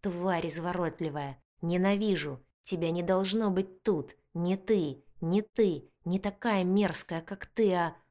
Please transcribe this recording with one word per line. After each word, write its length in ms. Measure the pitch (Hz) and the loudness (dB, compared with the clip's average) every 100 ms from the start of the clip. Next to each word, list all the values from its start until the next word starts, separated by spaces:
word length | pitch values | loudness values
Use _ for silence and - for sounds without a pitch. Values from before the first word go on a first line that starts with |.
Тварь 460 | 208 175 180 175 165 | -6 -4 0 0 -2
изворотливая! 920 | 156 170 180 170 165 160 147 139 139 _ _ | -4 -4 -2 -2 -2 -4 -4 -8 -10 _ _
Ненавижу! 840 | 165 175 190 202 214 185 147 131 _ _ | -2 2 2 2 2 0 -2 -10 _ _
Тебя 280 | - 175 165 | -6 -2 0
не 120 | 170 | 0
должно 480 | 175 190 190 208 214 | 2 2 2 0 0
быть 320 | 185 190 - | 0 -2 -4
тут! 320 | - 180 131 - _ | 0 0 -2 -12 _
Не 240 | 165 175 190 | -4 0 -2
ты! 460 | 190 214 156 131 - - | 2 2 2 -4 -14 -8
Не 200 | 165 190 | 0 0
ты! 480 | 214 - 208 151 - _ | 0 2 2 2 -8 _
Не 160 | - 185 | -4 -2
такая 440 | 202 196 240 208 | -4 -4 -2 0
мерзкая, 580 | 180 196 196 156 - 165 | 2 4 2 0 -4 -8
как 240 | 165 196 | -8 -14
ты, 280 | - - 214 | -12 2 2
а... 220 | 180 170 - _ | 4 0 -4 _